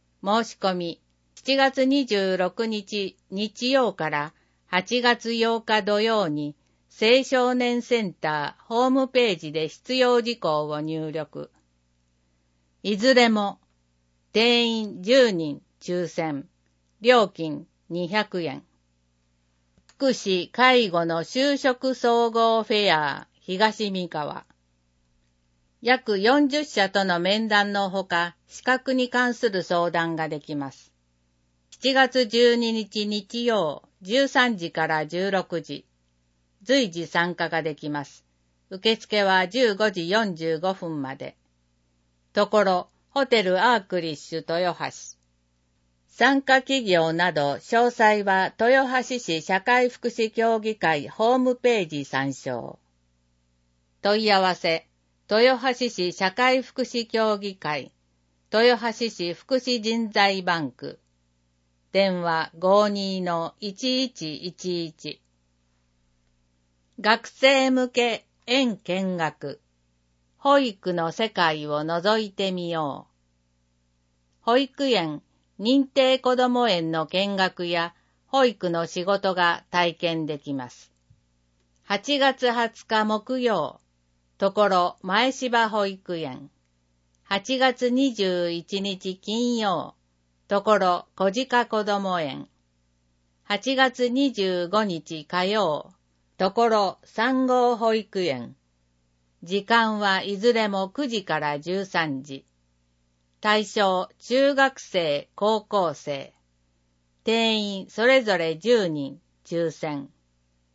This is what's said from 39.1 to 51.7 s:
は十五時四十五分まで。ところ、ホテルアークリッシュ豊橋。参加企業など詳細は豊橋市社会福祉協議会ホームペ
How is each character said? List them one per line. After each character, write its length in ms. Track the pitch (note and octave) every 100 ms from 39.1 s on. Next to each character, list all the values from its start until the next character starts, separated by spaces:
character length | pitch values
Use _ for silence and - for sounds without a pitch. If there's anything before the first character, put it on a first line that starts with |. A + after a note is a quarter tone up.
| G#3
は 240 | G3 F#3 F#3
十 260 | A#3 A#3
五 160 | G3 G#3+
時 180 | F#3 E3
四 260 | G#3+ G#3+
十 240 | D#3+ D#3+ D#3+
五 140 | F#3
分 300 | F#3+ E3+ D#3
ま 120 | C3
で。 220 | C3+ C#3 - _ _ _ _ _ _ _ _ _
と 140 | G3+ G#3
こ 160 | G#3+
ろ、 240 | F#3+ F3+ - _ _
ホ 160 | C#4 C4+
テ 160 | A3+
ル 200 | F#3 F#3
ア 140 | A#3 A3+
ー 40 |
ク 180 | - F3+
リ 120 | E3
ッ 20 | D3
シ 220 | - D#3+
ュ 200 | D#3+ E3
豊 160 | F3+ E3 -
橋。 260 | - - - _ _ _ _ _ _ _ _ _
参 320 | - A#3+ C#4
加 220 | C4+ C4
企 240 | C4 C4+ G#3+
業 260 | E3+ E3
な 200 | E3 F3+
ど 240 | D#3 C#3+ C#3
詳 340 | - A#3 A#3+
細 320 | A#3+ G#3+ G#3+
は 320 | G3+ F#3+ F#3 -
豊 440 | A#3 C4+ C4 B3+
橋 160 | - B3
市 240 | - D#3+
社 180 | - F#3+
会 300 | B3 B3 B3
福 180 | - A#3+
祉 220 | A#3+ A3
協 300 | A3+ A3+ A3+
議 160 | A3 G#3+
会 320 | E3 D3+ B2+
ホ 260 | - A3+
ー 40 | B3+
ム 180 | B3+ B3
ペ 260 | B3